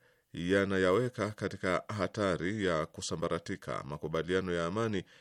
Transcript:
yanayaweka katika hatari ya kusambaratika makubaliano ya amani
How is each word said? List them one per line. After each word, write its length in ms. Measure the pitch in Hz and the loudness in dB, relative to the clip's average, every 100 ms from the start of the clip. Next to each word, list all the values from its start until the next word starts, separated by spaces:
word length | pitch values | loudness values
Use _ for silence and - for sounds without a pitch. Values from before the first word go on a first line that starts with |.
| _ _ _ | _ _ _
yanayaweka 960 | - 87 98 98 95 92 95 123 - 104 | -4 2 4 4 4 4 4 2 -2 -4
katika 520 | 107 101 - 95 87 - | -4 -6 -4 0 0 -2
hatari 760 | 107 90 - 98 80 85 110 95 | -4 -2 0 0 2 0 0 0
ya 200 | 80 73 | 0 -2
kusambaratika 960 | - - 85 82 85 - 95 - 62 | -6 -6 -4 -2 -2 -4 -8 -6 -8
makubaliano 680 | 67 76 80 80 80 92 92 | -6 -8 -4 -2 2 0 2
ya 120 | 85 85 | 0 0
amani 380 | 101 117 101 - - | 0 0 -2 -4 -14